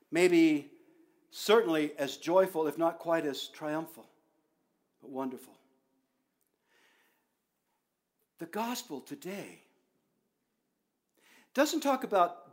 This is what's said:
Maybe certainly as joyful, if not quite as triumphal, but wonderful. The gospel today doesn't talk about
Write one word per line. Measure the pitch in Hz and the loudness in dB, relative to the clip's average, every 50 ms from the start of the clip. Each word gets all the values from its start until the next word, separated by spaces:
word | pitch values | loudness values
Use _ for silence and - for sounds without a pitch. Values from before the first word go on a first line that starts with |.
| _ _ | _ _
Maybe | 151 170 180 180 175 165 165 160 151 143 135 - - - _ _ _ _ _ _ _ _ _ _ | 2 4 4 6 8 8 6 6 6 2 -2 -8 -16 -20 _ _ _ _ _ _ _ _ _ _
certainly | - - - - 208 226 208 175 160 156 151 147 - - | -16 -8 2 4 4 4 4 2 0 0 0 -2 -4 -4
as | 143 135 - | -6 -6 -6
joyful, | - - 156 175 190 190 175 - 156 160 | -8 -4 2 2 4 4 2 0 -2 -2
if | 147 - 156 | -2 -2 0
not | 165 165 165 - | -2 -2 -2 -4
quite | - 170 165 165 151 | -4 -2 -2 -2 -2
as | 147 131 135 - - | -4 -6 -6 -10 -12
triumphal, | - - 156 151 151 160 165 160 - 120 107 _ _ _ _ _ _ _ _ _ _ _ _ _ _ _ _ _ _ _ 147 | -14 -10 -8 -6 -6 -6 -8 -10 -14 -20 -20 _ _ _ _ _ _ _ _ _ _ _ _ _ _ _ _ _ _ _ -20
but | 143 | -12
wonderful. | 139 131 135 131 123 117 - - - _ _ _ _ _ _ _ _ _ _ _ _ _ _ _ _ _ _ _ _ _ _ _ _ _ _ _ _ _ _ _ _ _ _ _ _ _ _ _ _ _ _ _ _ _ _ _ _ _ _ _ _ _ _ _ _ _ | -8 -8 -8 -8 -8 -10 -16 -20 -20 _ _ _ _ _ _ _ _ _ _ _ _ _ _ _ _ _ _ _ _ _ _ _ _ _ _ _ _ _ _ _ _ _ _ _ _ _ _ _ _ _ _ _ _ _ _ _ _ _ _ _ _ _ _ _ _ _
The | 165 | -16
gospel | 165 165 208 226 233 247 240 - - 156 127 - | -10 -8 -6 -6 -6 -6 -8 -10 -10 -12 -12 -12
today | - 143 143 - 180 202 196 143 92 85 - _ _ _ _ _ _ _ _ _ _ _ _ _ _ _ _ _ _ _ _ _ _ _ _ _ _ _ _ _ _ _ _ _ _ _ _ _ _ _ | -14 -16 -14 -12 -12 -10 -10 -12 -14 -16 -20 _ _ _ _ _ _ _ _ _ _ _ _ _ _ _ _ _ _ _ _ _ _ _ _ _ _ _ _ _ _ _ _ _ _ _ _ _ _ _
doesn't | 254 294 294 359 302 | 0 0 0 0 -2
talk | - 277 269 262 - | 0 0 -2 -2 -2
about | - 208 190 - 233 - - - - | -2 2 2 2 2 0 -8 -18 -20